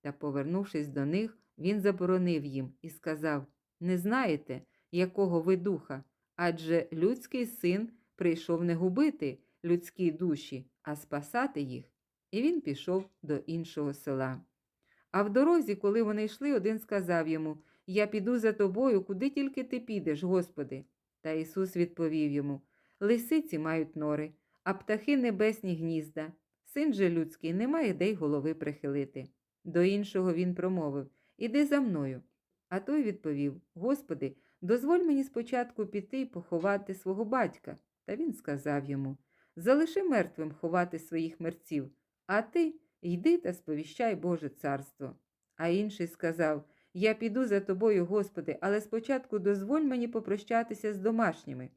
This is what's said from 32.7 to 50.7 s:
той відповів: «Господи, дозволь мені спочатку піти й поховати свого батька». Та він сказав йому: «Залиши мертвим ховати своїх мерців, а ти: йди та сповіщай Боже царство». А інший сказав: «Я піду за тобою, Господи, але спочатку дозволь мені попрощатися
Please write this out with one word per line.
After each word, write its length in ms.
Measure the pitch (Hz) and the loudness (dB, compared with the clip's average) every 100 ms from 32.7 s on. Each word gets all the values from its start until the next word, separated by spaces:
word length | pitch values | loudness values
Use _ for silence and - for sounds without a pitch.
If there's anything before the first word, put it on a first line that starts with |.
| 185 | -6
той 240 | 190 302 | 0 0
відповів: 580 | 233 196 156 143 143 135 _ | 0 -2 -4 0 -2 -4 _
«Господи, 600 | - 208 285 - 147 139 - _ _ | -6 -2 -2 -2 -6 -6 -8 _ _
дозволь 380 | 180 240 269 359 | 0 0 4 4
мені 240 | 349 285 | 4 2
спочатку 600 | 269 - 233 254 247 - 208 | 0 -4 -2 -2 -2 -4 -4
піти 360 | 208 190 262 | -4 -6 -6
й 40 | 262 | -6
поховати 680 | 175 170 170 185 202 196 | -8 -4 0 0 0 -4
свого 320 | 190 190 190 214 | -8 -4 -2 0
батька». 520 | 254 190 - - - _ _ - | 2 0 -2 -16 -16 _ _ -10
Та 100 | 214 | -4
він 180 | 330 | -4
сказав 520 | - - 143 143 143 139 | -4 -6 -4 -2 -2 -2
йому: 320 | 139 135 139 _ _ _ - | -4 -4 -8 _ _ _ -4
«Залиши 480 | 175 277 320 392 | 4 4 4 0
мертвим 480 | 381 247 170 - 156 | 2 2 0 -4 -8
ховати 480 | 147 170 180 175 165 | -4 0 2 0 -4
своїх 400 | 160 165 165 165 | -6 -4 -4 -4
мерців, 520 | 165 165 - 151 135 _ _ _ - | -6 -6 -6 -4 -4 _ _ _ -2
а 140 | 202 | 0
ти: 340 | 226 339 320 311 _ _ | 0 0 0 -2 _ _
йди 360 | 175 175 220 349 | -4 0 2 2
та 160 | - | 0
сповіщай 600 | 175 - 151 156 - 233 180 | -6 -6 -6 -6 -2 -2 0
Боже 340 | 170 170 151 | 0 -2 -4
царство». 640 | - 147 139 139 _ 135 - _ _ _ _ | -6 -4 -4 -6 _ -12 -12 _ _ _ _
А 120 | 165 | 0
інший 400 | 180 214 202 170 | 2 0 -2 -6
сказав: 560 | - 170 165 160 151 147 _ _ | -2 -2 2 0 0 -6 _ _
«Я 200 | 180 214 | 0 2
піду 320 | 220 226 214 262 | 2 -2 0 2
за 140 | 202 | 2
тобою, 460 | 196 185 220 208 175 | 2 2 4 4 4
Господи, 520 | 208 202 - 156 - | 0 -2 -4 -6 -2
але 200 | 190 208 | 0 0
спочатку 580 | 214 226 226 269 254 214 | 0 -6 -2 -2 0 0
дозволь 420 | 190 202 196 294 | 2 0 2 2
мені 260 | 294 254 240 | 2 0 -2
попрощатися 840 | 226 220 202 202 226 233 | -4 -2 -4 0 0 0